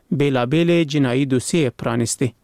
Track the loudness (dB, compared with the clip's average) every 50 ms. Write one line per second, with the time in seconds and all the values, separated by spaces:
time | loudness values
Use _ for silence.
0 | _ -6 -2 0 0 2 2 0 0 0 2 2 2 2 2 2 2 0 0 0
1 | 0 2 2 0 0 0 0 -2 -2 0 -2 0 0 0 -2 -4 -6 -4 -2 -2
2 | -2 -2 -2 -2 -4 -4 -4 _